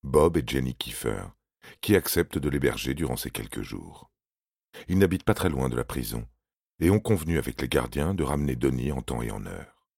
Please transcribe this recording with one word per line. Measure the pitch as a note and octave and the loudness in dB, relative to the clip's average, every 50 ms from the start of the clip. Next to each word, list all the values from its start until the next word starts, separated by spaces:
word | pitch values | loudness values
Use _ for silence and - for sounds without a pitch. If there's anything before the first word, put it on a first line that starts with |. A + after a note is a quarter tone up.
Bob | - C#2 C2 D2 D2+ E2+ E2 D#2+ | -6 4 6 6 6 8 6 2
et | C2 | -2
Jenny | A#1 C2+ C2+ B1+ B1+ C2 | 0 -2 -2 -2 -2 -6
Kiefer, | _ - - - - - A#1 G#1 G1+ G1+ G1+ - _ _ _ _ _ - - - _ | _ -10 -10 -10 -4 -4 -4 -4 -4 -8 -12 -18 _ _ _ _ _ -20 -20 -18 _
qui | - - G#2 | 2 4 4
acceptent | F#2 - - - E2+ E2+ - - - | 4 4 2 0 0 0 0 -2 -2
de | C#2+ D2 | 0 0
l'héberger | C#2 C#2+ C2+ C2 A1+ - - B1+ C2+ | 0 2 0 0 0 0 -4 -4 -2
durant | - D#2+ B1 B1 | -2 -2 -4 -4
ces | - - B1 | -6 -6 -10
quelques | A#1 A1 G#1+ G1+ - G#1+ | -8 -10 -10 -8 -8 -10
jours. | G1+ - - - G1+ - - - - _ _ _ _ _ _ _ _ _ _ _ _ _ _ - - - | -10 -8 -10 -12 -12 -16 -18 -20 -20 _ _ _ _ _ _ _ _ _ _ _ _ _ _ -18 -6 0
Ils | F2+ F#2+ | 4 4
n'habitent | G2 F2 F2+ F#2 - | 6 4 4 0 0
pas | - G#2 | 0 0
très | - - F#2 | 2 2 0
loin | D2 C2 C2 C2 | 0 0 -2 -2
de | A#1+ | -2
la | A#1+ A#1+ | -2 -4
prison | - - C2+ A#1 G1+ A1 A#1 A1+ - _ _ _ _ _ _ _ _ _ _ | -4 -6 -6 -6 -6 -6 -8 -8 -10 _ _ _ _ _ _ _ _ _ _
et | D#2+ F2 | 4 4
ont | G2 G#2+ | 4 4
convenu | - - A2 F2+ D#2 D#2+ E2+ | 4 2 0 0 2 0 0
avec | D#2 B1+ C#2 B1+ - | 0 0 -2 -4 -4
les | C2+ B1 | -4 0
gardiens | - C#2+ A#1+ A#1+ - C#2 C#2+ E2+ G2 | 0 0 0 0 -2 -2 0 0 0
de | F2 | 0
ramener | D2+ C2 D2 D2 D2 C#2 B1+ | 0 0 0 0 0 0 0
Donny | A#1+ A#1+ C2+ C2 B1 A#1+ C#2+ | 2 0 0 0 0 -2 -2
en | D2 C2 | -4 -4
temps | B1 - C2 A#1+ | -4 -6 -4 -4
et | A#1 A1 | -4 -6
en | G1+ G1+ G1+ | -6 -8 -10
heure. | G1+ G1+ G1+ D2+ - _ _ _ _ _ | -10 -12 -12 -14 -16 _ _ _ _ _